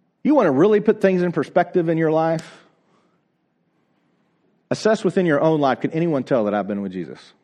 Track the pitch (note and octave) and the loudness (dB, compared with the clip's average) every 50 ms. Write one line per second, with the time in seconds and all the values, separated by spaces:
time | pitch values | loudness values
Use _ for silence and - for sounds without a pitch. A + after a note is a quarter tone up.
0 | _ _ _ _ - - D#4 C#4+ A3 E3 C3+ C3 E3 G#3+ G#3+ G#3 G#3 A3 G#3 - | _ _ _ _ -2 2 2 4 4 2 2 4 4 4 4 2 2 2 0 2
1 | - G3 F#3+ F3+ F3 F3+ E3 E3+ E3+ - - F3+ F3 F3 - F3+ E3 E3 E3 D#3+ | 2 2 2 2 0 0 -2 -2 -4 0 0 0 0 0 0 -2 0 0 0 0
2 | D#3+ D#3 D#3 D#3+ D#3+ E3 E3 D#3+ - - - - _ _ _ _ _ _ _ _ | 0 0 2 0 0 0 -2 -4 -6 -12 -20 -20 _ _ _ _ _ _ _ _
3 | _ _ _ _ _ _ _ _ _ _ _ _ _ _ _ _ _ _ _ _ | _ _ _ _ _ _ _ _ _ _ _ _ _ _ _ _ _ _ _ _
4 | _ _ _ _ _ _ _ _ _ _ _ _ _ - C#3+ - - G#3+ A3 G#3 | _ _ _ _ _ _ _ _ _ _ _ _ _ -10 -8 -2 0 0 0 0
5 | - F#3 E3 G3+ F3+ E3+ D3 C#3 D3+ D#3+ D#3+ D3+ C#3+ C3+ B2 - - C3 D#3+ D#3+ | -2 -2 -2 0 0 0 0 2 2 2 2 2 2 0 0 -2 -4 -4 -4 -2
6 | E3+ E3+ D#3 C3+ B2 - C#3+ B2 G#2+ G#2 G2+ G#2 G2 F#2+ G#2 G2+ G2+ F#2+ F2+ F#2 | -2 -2 -2 -4 -2 0 0 0 0 0 -2 -2 -4 -4 -6 -8 -8 -8 -8 -10
7 | E2+ B1+ B1+ - - - _ _ | -10 -12 -14 -20 -20 -20 _ _